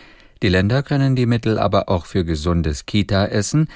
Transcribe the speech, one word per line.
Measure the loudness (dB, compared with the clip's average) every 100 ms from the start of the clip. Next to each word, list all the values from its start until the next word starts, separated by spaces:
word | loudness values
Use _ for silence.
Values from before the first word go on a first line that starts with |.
| -20 -20 -20 -4
Die | 0
Länder | 2 2 0
können | 0 0 2 2
die | 2
Mittel | 0 0 0
aber | 0 0 0
auch | -2
für | -2 -2
gesundes | -2 -2 0 0 0 -4
Kita-Essen, | -2 -2 0 0 0 -2 0 0 0